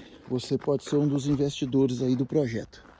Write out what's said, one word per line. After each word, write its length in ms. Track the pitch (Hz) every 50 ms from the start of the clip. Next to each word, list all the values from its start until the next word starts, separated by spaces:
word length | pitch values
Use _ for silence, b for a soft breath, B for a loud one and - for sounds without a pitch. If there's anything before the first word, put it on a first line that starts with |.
| B B B B B
você 300 | - 127 123 - - 139
pode 260 | 127 - - 143 131 -
ser 140 | - 147
um 100 | 147 147
dos 180 | 147 139 143 131
investidores 760 | 143 147 131 143 143 - - 147 127 120 135 135 127 127 120
aí 120 | 131 127 131
do 120 | 123 135
projeto. 600 | - - 156 143 117 113 101 - - - - B B B